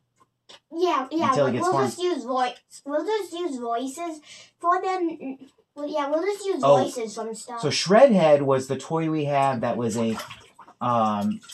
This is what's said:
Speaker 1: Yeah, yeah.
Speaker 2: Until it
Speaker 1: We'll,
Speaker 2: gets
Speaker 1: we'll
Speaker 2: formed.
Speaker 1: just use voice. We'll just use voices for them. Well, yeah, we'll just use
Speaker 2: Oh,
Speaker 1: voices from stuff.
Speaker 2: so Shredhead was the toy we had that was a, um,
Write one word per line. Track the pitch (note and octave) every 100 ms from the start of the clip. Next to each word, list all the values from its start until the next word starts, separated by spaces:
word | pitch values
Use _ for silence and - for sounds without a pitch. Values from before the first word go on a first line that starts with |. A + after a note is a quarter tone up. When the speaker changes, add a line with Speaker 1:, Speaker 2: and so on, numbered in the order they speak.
| _ _ _ _ - - _
Speaker 1:
Yeah, | E4 F4 C4 C4
yeah. | D#4+ D#4+
Speaker 2:
Until | D3 C3
it |
Speaker 1:
We'll, |
Speaker 2:
gets | A#2
Speaker 1:
we'll | -
Speaker 2:
formed. | - -
Speaker 1:
just | -
use | F4+ D4
voice. | A#3 C4 B3 - _ - C#4
We'll | D4 F#4
just | A4 F#4
use | E4 F4 B3+
voices | A#3 A#3 C4 D#4 E4+ D#4 - - - _
for | E4+ F#4+
them. | F#4+ F#4 E4+ D4 C4+ C4 C4+ _ _ C#4+
Well, | D4
yeah, | D4 C#4
we'll | D#4
just | F#4 G4+ G4
use | E4+
Speaker 2:
Oh, | - C#3
Speaker 1:
voices | - - A3+ A3+
from | A3 A3
stuff. | - -
Speaker 2:
so | D3
Shredhead | C3 D#3+ G#3+ C#4 G3 D#3+ C#3+
was | C#3 C3 C3
the | C3+
toy | - D#3+ D#3+
we | D#3 C#3+
had | C#3 C#3 A#2+
that | A#2+ A2+
was | A#2 A2
a, | A2+ A2 - - - - - _
um, | B2 A#2+ A2 G#2 G#2 A2 -